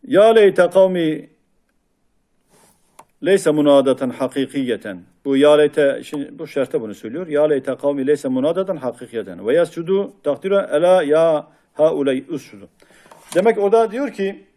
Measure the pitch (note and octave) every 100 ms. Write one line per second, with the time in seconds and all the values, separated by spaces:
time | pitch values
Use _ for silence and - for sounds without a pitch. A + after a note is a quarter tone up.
0 | - D#3+ G#3+ A3+ G3+ F#3 F3 F#3+ F#3+ F3+
1 | D#3+ D#3 - _ _ _ _ _ _ _
2 | _ _ _ _ _ _ _ _ _ -
3 | _ _ D#3 G3 D#3+ D3+ D3 C#3 C3+ B2+
4 | B2+ A#2+ B2+ C#3+ C3 C#3+ B2+ G#2+ G#2+ F2+
5 | F2 _ C#3 C3+ D3 D3+ D3 D#3 C#3 A#2+
6 | - D3+ C3+ - D3 C#3+ B2+ D3+ G#2+ G2+
7 | A2 C#3 F3+ D3 D3+ C#3 C3 B2 C#3+ C#3+
8 | C3+ D3 C3+ B2+ C#3+ E3+ F#3+ E3+ B2+ -
9 | A#2+ A2+ F#2+ F2 G2+ D#3 E3 E3+ E3+ G3
10 | G3+ _ - C#3 F#3+ G3 F#3+ D3+ F3 F#3
11 | D3 D#3 E3 D3+ - _ _ - D#3 D#3
12 | C#3 C3 - D3 - G#2 G2 _ _ _
13 | _ - _ E3 G#3 G#3+ G3+ A3+ A3 A3
14 | C#4 - G3 G3+ _